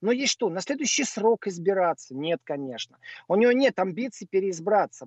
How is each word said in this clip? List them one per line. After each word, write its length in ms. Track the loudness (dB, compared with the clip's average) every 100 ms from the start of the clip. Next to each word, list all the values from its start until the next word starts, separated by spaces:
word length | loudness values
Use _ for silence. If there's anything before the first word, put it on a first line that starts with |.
Но 100 | -2
ей 160 | 0 0
что, 220 | -2 -2
на 100 | -2
следующий 440 | -4 -4 -2 -2 -2
срок 420 | 0 0 0 -2
избираться? 640 | -4 0 2 2 0 -8
Нет, 280 | -8 -4 -4
конечно. 540 | -4 -8 -8 -10 -14 _ -20 -16 -2
У 80 | 4
неё 160 | 4
нет 280 | 6 4 2
амбиций 480 | -2 -4 -8 -8 -4
переизбраться. 800 | 0 0 -2 2 2 2 -2